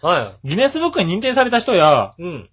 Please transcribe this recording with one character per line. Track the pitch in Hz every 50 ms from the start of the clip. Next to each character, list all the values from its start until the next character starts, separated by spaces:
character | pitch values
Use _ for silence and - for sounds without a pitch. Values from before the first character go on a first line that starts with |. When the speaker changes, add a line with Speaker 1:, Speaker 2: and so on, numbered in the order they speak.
| -
Speaker 1:
は | 165 180 139 110 98 95 _ -
い。 | 135
Speaker 2:
ギ | 156
ネ | 214 269 277
ス | - 320
ブ | 330
ッ | 330
ク | 339 339
に | 180 165 180
認 | 220
定 | 247 262 240
さ | 269 247
れ | 240
た | 240
人 | 233 233 262 220
や、 | 175 151 151 143 120 98 - - -
Speaker 1:
う | 170
ん。 | 180 156 123 - _